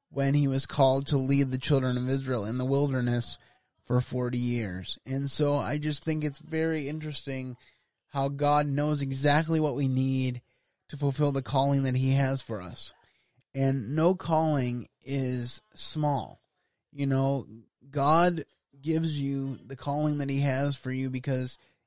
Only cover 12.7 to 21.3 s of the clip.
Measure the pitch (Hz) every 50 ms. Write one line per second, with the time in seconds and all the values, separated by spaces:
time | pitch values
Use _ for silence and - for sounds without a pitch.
12.7 | 85 - - - - _ _ _ _ _ _ _ _ _ _ _ - 135 135 135
13.7 | 135 135 101 117 147 156 160 180 190 175 - 170 160 156 160 156 147 135 123 123
14.7 | 120 123 95 - _ _ _ 131 139 139 131 127 127 123 120 120 - - - _
15.7 | - - - - - 151 151 147 139 117 78 50 - - _ _ _ _ _ _
16.7 | _ _ _ _ - 139 143 139 139 135 135 135 139 131 - - 110 117 101 _
17.7 | _ _ - 139 135 143 139 147 160 170 175 180 175 160 - - _ _ _ _
18.7 | _ 135 135 156 160 165 165 160 147 143 139 139 139 139 135 135 131 - - 123
19.7 | 131 - - 147 143 151 151 151 147 147 139 139 135 139 143 139 127 135 143 143
20.7 | 135 - - 127 131 131 135 131 131 127 - 143